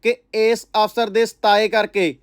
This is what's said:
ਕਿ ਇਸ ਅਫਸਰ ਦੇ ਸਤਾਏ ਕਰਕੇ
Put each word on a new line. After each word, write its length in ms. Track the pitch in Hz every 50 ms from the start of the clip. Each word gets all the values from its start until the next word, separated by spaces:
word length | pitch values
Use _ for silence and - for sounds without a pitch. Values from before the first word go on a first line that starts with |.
| _
ਕਿ 140 | 226 240 - _ _ -
ਇਸ 320 | 214 220 220 233 220 - _ _ 214 214
ਅਫਸਰ 260 | 214 - - 233 214
ਦੇ 160 | 190 220 233
ਸਤਾਏ 420 | 214 - _ - 214 202 208 214 208
ਕਰਕੇ 480 | 220 220 208 - _ 202 185 160 135 _